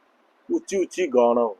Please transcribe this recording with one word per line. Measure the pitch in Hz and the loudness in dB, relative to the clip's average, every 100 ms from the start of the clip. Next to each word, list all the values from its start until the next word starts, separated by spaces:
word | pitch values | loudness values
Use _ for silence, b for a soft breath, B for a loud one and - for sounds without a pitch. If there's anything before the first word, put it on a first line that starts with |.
| _ _ _ _ - - | _ _ _ _ -6 -6
ਉੱਚੀ | - 196 | -4 -4
ਉੱਚੀ | 175 - 175 | -4 -4 -2
ਗਾਣਾ, | 123 120 120 117 98 | 2 2 2 -2 -6